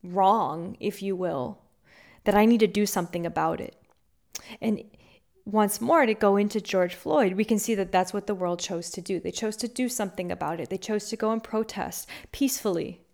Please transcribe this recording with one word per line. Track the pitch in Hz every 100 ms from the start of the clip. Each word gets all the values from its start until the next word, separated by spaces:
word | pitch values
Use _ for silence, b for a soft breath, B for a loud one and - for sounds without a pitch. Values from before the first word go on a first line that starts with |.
wrong, | 180 180 190 220 151 160 175 -
if | 208 -
you | 196 185
will, | 180 143 127 202 _ _ b b b b
that | - 202
I | 214
need | 233
to | 214
do | 208 208
something | - 175 175 170
about | 160 160 170
it? | - _ _ _ _ _ _ - B 226
And | - 208 - - b b _ _ -
once | 214 208 -
more, | 233 330 254
to |
go | 214 208 202
into | 208 214
George | - 185 180 180
Floyd, | - 302 208
we | 185
can | 214 214
see | 220 214
that | 180
that's | 185 185
what | 208 196
the |
world | 196 180 175
chose | - 175 170
to | -
do. | 170 185
They | -
chose | - 220 214
to | 240
do | 240 247
something | - 202 175 175
about | 175 151 165
it. | 156
They | 190
chose | - 214 -
to | 220
go | 220
and | 226
protest | 226 220 220 - - - - B B
peacefully | - 269 - 214 170 - 175 _